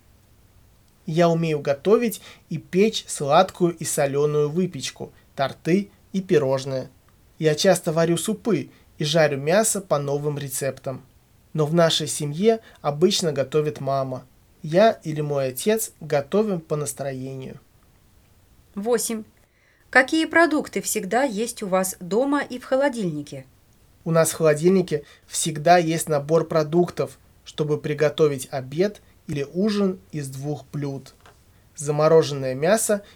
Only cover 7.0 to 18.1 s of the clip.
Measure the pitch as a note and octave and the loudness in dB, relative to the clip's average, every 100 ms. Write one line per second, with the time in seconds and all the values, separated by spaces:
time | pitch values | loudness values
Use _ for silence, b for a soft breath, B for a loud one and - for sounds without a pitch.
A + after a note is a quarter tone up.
7 | _ _ _ - D#3 D3+ G3 F3+ - D#3+ | _ _ _ -2 0 2 4 2 2 0
8 | E3 E3+ - G#3+ - E3+ B2 B B - | 2 0 -2 -4 -2 -2 -2 B B -6
9 | D3+ E3 D3+ C#3 D3 F#3 A3 G3+ - D3 | 0 4 2 2 0 2 2 -2 -2 -2
10 | C#3+ C#3+ D3 C#3+ C#3+ - C3+ C3 - C3 | 0 -2 -2 -6 -6 -6 -6 -6 -10 -10
11 | - _ _ _ _ D#3 D3 E3+ E3 - | -14 _ _ _ _ -2 0 4 4 2
12 | D3 - D3 D3+ G#3+ A3+ B B D#3 D3 | -4 -6 -6 0 2 2 B B -6 2
13 | F3+ G3 E3+ C3+ C3 D#3 D3+ D3 C3+ C3+ | 2 2 -2 -2 -2 -2 -2 -4 -4 -2
14 | C3+ B2+ - _ _ _ D#3 E3+ A3 - | -4 -8 -14 _ _ _ -2 4 4 2
15 | D#3+ D3 D3 C#3+ C3 B2+ G#3 A3 - - | -4 -6 -2 -2 -2 -2 -2 -2 -2 -10
16 | D3+ D3 C#3 G3 G#3+ F3 - D3 C#3 - | -4 -2 0 0 0 -2 -4 -4 -4 -8
17 | C#3 C3 C3 C3+ C3 C#3 _ _ _ _ | -8 -8 -10 -10 -12 -16 _ _ _ _
18 | _ | _